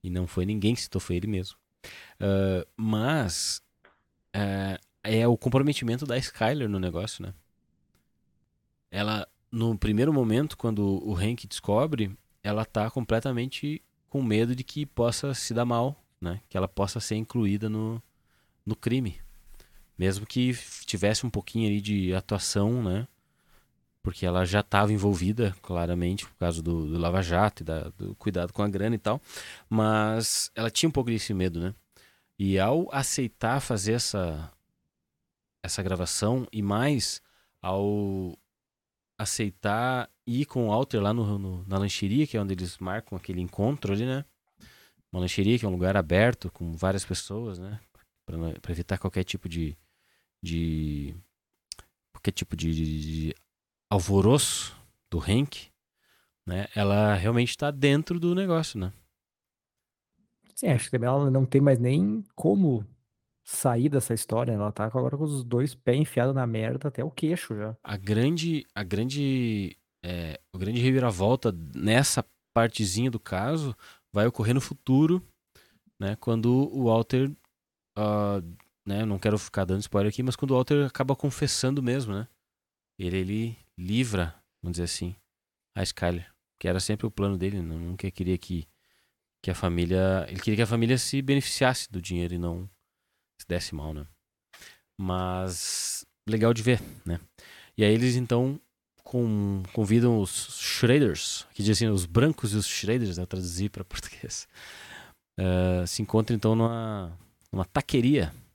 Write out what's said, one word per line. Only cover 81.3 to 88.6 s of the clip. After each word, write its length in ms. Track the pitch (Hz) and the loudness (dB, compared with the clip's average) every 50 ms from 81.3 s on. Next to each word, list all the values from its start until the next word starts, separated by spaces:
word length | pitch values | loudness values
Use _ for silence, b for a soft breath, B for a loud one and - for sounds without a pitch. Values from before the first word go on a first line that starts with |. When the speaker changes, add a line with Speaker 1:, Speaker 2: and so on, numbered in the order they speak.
| 127 - 151 135 - - - 127 139 143 | -2 0 -2 -2 0 0 0 0 0 0
Speaker 1:
mesmo, 300 | 127 120 123 139 131 107 | 0 0 0 0 -2 -2
né? 160 | 98 98 113 - _ _ _ _ _ _ _ _ _ _ _ _ _ - | -4 -6 -6 -8 _ _ _ _ _ _ _ _ _ _ _ _ _ -6
Ele, 180 | 92 90 90 | -4 -2 0
ele 400 | 95 92 92 101 110 113 117 113 - _ _ _ - | 0 0 0 -2 -2 -2 -4 -6 -10 _ _ _ -10
livra, 560 | 90 90 104 120 131 120 104 95 87 80 - - _ _ _ _ | -4 0 0 0 0 2 0 0 0 0 -4 -10 _ _ _ _
vamos 120 | - 90 85 | -6 -6 -4
dizer 100 | 85 87 | -2 -4
assim, 320 | 85 - - 87 87 95 _ _ _ _ _ _ _ _ _ _ _ _ | -4 -4 -6 -6 -8 -8 _ _ _ _ _ _ _ _ _ _ _ _
a 80 | 98 | -4
Skyler, 480 | 98 - - - - 87 87 87 85 - _ _ _ _ _ _ | -4 -4 -4 -2 0 0 0 -2 -6 -10 _ _ _ _ _ _
que 100 | - 87 | -2 -2
era 100 | 90 92 | 0 0
sempre 280 | 92 - 107 104 - | 0 -2 -2 -2 -2
o 40 | 110 | -6
plano 280 | - - 101 101 98 90 | -2 0 0 0 0 0
dele, 240 | 90 98 101 98 | -2 -2 -2 -4
né? 120 | 85 82 80 | -4 -4 -6
Nunca 340 | 80 85 85 90 95 - 95 | -6 -6 -6 -6 -6 -6 -8
queria 260 | - - 92 87 92 87 | -4 -4 -2 0 0 -2
que, 300 | - - 90 85 | -2 -4 -6 -6